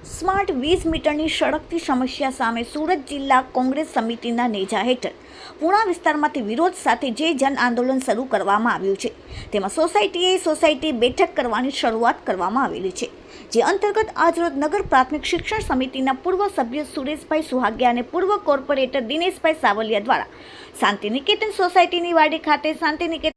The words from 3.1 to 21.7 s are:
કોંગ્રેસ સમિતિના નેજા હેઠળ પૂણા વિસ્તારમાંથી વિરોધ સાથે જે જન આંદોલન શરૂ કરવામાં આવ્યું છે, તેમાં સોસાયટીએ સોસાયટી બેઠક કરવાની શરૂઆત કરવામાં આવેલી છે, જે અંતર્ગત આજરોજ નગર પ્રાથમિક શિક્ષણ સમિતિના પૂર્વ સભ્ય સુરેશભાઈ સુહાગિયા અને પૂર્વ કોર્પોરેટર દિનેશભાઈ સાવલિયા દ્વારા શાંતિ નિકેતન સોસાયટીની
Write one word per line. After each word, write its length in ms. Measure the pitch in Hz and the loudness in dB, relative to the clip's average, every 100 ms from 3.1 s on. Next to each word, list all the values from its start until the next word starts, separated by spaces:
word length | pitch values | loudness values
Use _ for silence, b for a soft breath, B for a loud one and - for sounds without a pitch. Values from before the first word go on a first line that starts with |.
| 285 269 254 262 | -8 2 2 2
કોંગ્રેસ 400 | - 254 277 311 | -2 0 0 -2
સમિતિના 560 | - 226 233 233 233 247 | -2 -2 -4 -4 0 0
નેજા 360 | 208 190 226 | 0 -2 -2
હેઠળ 340 | 247 247 175 - B B B B | 0 0 -2 -10 B B B B
પૂણા 320 | 311 403 440 | 2 2 2
વિસ્તારમાંથી 540 | 339 - 302 302 302 | 0 0 0 0 -2
વિરોધ 340 | 208 233 349 359 | -4 0 0 0
સાથે 320 | 294 240 277 | 0 0 0
જે 180 | 220 320 | 0 0
જન 240 | 294 269 277 | 2 0 2
આંદોલન 400 | 247 240 247 262 | 0 2 0 0
શરૂ 260 | 262 208 262 | 0 -2 0
કરવામાં 480 | 208 180 202 233 190 | -2 2 2 2 0
આવ્યું 260 | 190 196 | 0 -2
છે, 100 | 240 - B B B | -4 -8 B B B
તેમાં 260 | 208 196 - | -4 -4 0
સોસાયટીએ 560 | 330 415 415 349 370 370 | 2 2 0 2 2 2
સોસાયટી 540 | 349 311 330 302 311 247 | 2 4 4 4 0 2
બેઠક 400 | 240 247 359 339 | 2 4 0 2
કરવાની 400 | 247 220 254 277 | -2 0 -2 0
શરૂઆત 480 | 262 220 233 311 | 0 2 2 2
કરવામાં 440 | - 190 175 226 240 | -2 -2 0 0 0
આવેલી 280 | - 190 - | -2 -6 -6
છે, 100 | - - B B B | -10 -10 B B B
જે 180 | - - | 2 2
અંતર્ગત 440 | 392 415 415 440 - | 2 2 0 -2 2
આજરોજ 460 | 330 330 339 277 | 2 2 0 0
નગર 200 | 302 392 392 | -2 -2 2
પ્રાથમિક 420 | 277 254 302 - | 4 4 0 -2
શિક્ષણ 380 | 349 - 440 - | -4 -2 -4 -2
સમિતિના 500 | 254 262 262 262 262 | -2 -2 -2 -2 0
પૂર્વ 280 | 349 370 403 | 0 0 0
સભ્ય 420 | 381 240 269 294 - | 0 -2 -2 -6 -6
સુરેશભાઈ 540 | 262 302 - 311 311 | -6 -6 -2 -2 0
સુહાગિયા 440 | 254 233 220 247 240 | 0 0 2 2 2
અને 120 | 240 | -2
પૂર્વ 240 | 339 370 415 - | -2 0 0 2
કોર્પોરેટર 580 | 277 269 277 262 277 226 | 0 2 0 0 -2 -2
દિનેશભાઈ 520 | 302 359 370 330 320 | -2 -2 0 -2 0
સાવલિયા 440 | 247 202 220 214 214 | 2 0 0 -2 0
દ્વારા 240 | 190 104 B B B B - | -2 -2 B B B B 0
શાંતિ 340 | 190 202 208 240 | 0 0 -2 -4
નિકેતન 420 | 277 415 427 392 | 0 0 0 0
સોસાયટીની 580 | 359 | 2